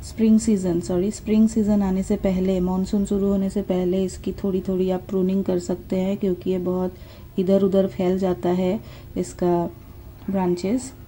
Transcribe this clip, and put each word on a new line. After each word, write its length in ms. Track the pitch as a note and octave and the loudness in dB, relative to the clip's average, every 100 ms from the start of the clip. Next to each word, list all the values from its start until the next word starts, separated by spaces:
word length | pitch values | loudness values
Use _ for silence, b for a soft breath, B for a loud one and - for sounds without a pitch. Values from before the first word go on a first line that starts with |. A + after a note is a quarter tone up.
spring 380 | - - A3+ A3 | -16 0 4 6
season, 400 | A3+ G3+ F#3 E3+ | 4 0 2 -2
sorry, 300 | F3 F3+ F#3+ | 0 0 0
spring 380 | - - G#3+ A3 | -4 0 4 4
season 340 | A3 G#3 G#3 | 4 2 2
आने 200 | G3 F#3+ | 2 0
से 140 | F#3+ G3+ | 0 0
पहले, 440 | G3 F#3 F#3 F#3 | 2 2 2 2
monsoon 440 | F3+ F#3 F#3+ G#3 | 2 0 0 0
शुरू 240 | G3 G3+ G3 | 0 0 2
होने 220 | G3 G3 | 2 0
से 120 | G3+ | -2
पहले 420 | G3 F3+ F3+ F#3 | -2 0 2 0
इसकी 280 | F#3+ - - | 0 -4 -8
थोड़ी 280 | F3+ G3 F#3+ | -4 -2 -2
थोड़ी 300 | F#3+ F#3 F#3 | -2 0 0
आप 120 | F#3 - | -2 -2
pruning 360 | F#3+ F#3 F#3+ | 0 0 0
कर 140 | F#3+ F3+ | 0 -2
सकते 380 | - F3+ - F#3 | -2 -6 -2 -2
हैं, 200 | F#3 G3+ | 0 0
क्योंकि 340 | G3 F3+ - | -2 -2 -2
ये 80 | F#3 | -2
बहुत 360 | F3+ F3+ F#3 - B B B - | 0 -2 -2 -6 B B B -2
इधर 240 | F#3 G3 | 4 4
उधर 240 | G3 G3 F#3+ | 6 4 2
फैल 320 | - F3+ F#3 | 0 0 2
जाता 300 | F#3 F3+ F3+ | 0 0 0
है 320 | F3+ F#3 A3 B B B - | 2 0 -2 B B B -6
इसका 540 | F3+ - F3+ F3 E3+ - - - - - - | -6 0 2 2 0 -6 -18 -18 -18 -12 -4
branches। 640 | F#3+ F3+ F3 F#3+ B3 - - | 0 0 0 0 -2 -4 -14